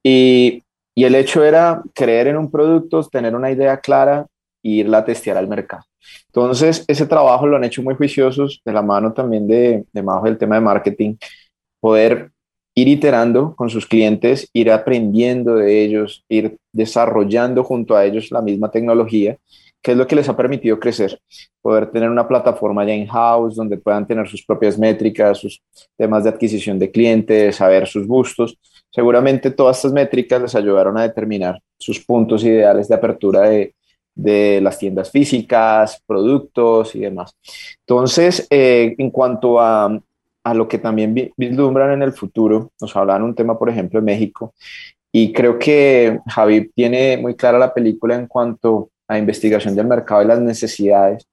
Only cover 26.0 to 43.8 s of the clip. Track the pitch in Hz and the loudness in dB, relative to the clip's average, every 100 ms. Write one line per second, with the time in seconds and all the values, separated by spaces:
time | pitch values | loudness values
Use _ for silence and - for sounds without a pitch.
26 | 113 107 107 110 113 104 104 95 95 110 | -2 0 -2 -2 -4 -4 -6 -4 -2 0
27 | 117 110 110 110 104 95 95 95 95 107 | 2 2 2 2 2 2 2 4 2 -6
28 | 101 127 127 - 113 - _ _ _ - | -2 0 0 -2 -6 -6 _ _ _ -2
29 | 120 120 135 135 135 135 131 127 139 139 | 2 4 2 0 -2 0 0 2 -2 0
30 | 139 123 120 127 123 117 101 98 95 107 | 0 -2 -2 -2 -2 -2 0 2 0 0
31 | 113 113 110 104 90 90 _ _ - 101 | -4 -4 -6 -4 -6 -8 _ _ -10 -10
32 | _ 120 113 110 113 113 104 101 101 113 | _ 0 2 0 2 4 4 2 2 0
33 | 113 101 101 95 104 107 98 _ _ _ | 0 -2 0 2 2 2 -2 _ _ _
34 | _ - 104 104 104 101 98 - 98 95 | _ -6 -2 2 2 2 0 -2 -8 -6
35 | 92 139 143 127 110 117 110 110 107 - | -4 -2 0 -2 0 0 2 2 0 -4
36 | _ 101 104 135 - - 117 113 110 110 | _ -2 0 -2 -4 -2 2 2 -2 -6
37 | 101 95 90 _ - - - - - 123 | -10 -10 -14 _ -20 -20 -20 -20 -2 0
38 | 123 - 170 180 - 143 131 120 117 117 | 2 2 2 0 0 2 4 4 2 -2
39 | 135 120 127 117 123 117 113 110 101 107 | -6 -2 -2 0 0 2 2 2 0 -4
40 | _ _ _ _ 117 113 113 110 113 110 | _ _ _ _ -4 -2 -2 -4 -4 -2
41 | 107 113 127 - 123 127 139 135 139 139 | -2 -2 -4 -6 -6 0 0 2 0 0
42 | 139 127 95 - 110 107 120 _ 107 98 | -2 -6 -10 -2 0 0 -2 _ -10 -4
43 | 98 98 113 117 113 113 113 117 | 0 0 -2 -4 -4 -2 -2 -4